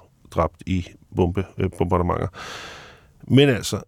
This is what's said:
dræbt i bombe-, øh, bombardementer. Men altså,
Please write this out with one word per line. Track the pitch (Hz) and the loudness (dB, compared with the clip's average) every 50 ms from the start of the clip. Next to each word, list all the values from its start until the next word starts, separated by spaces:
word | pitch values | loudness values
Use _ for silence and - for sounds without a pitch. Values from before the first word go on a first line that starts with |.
| - _ _ _ - - | -14 _ _ _ -20 -6
dræbt | - - 82 - - - - | -2 -2 -2 -2 -4 -8 -6
i | - 95 90 85 - - - _ _ - | -4 -2 -2 -4 -6 -14 -20 _ _ -2
bombe-, | - 92 85 90 98 92 - - - | 0 0 0 0 -2 -6 -6 -6 -4
øh, | 95 92 - - | -4 -4 -2 -2
bombardementer. | 92 87 92 87 87 87 85 82 85 87 - - - - - - - - - - - - - - _ _ _ _ - - | -2 0 0 0 0 0 0 -2 -4 -6 -6 -10 -14 -14 -14 -14 -16 -16 -18 -18 -20 -20 -20 -20 _ _ _ _ -2 4
Men | - 127 143 143 | 6 6 6 6
altså, | 120 98 - - - 95 - | 4 0 -2 -4 -6 -6 -6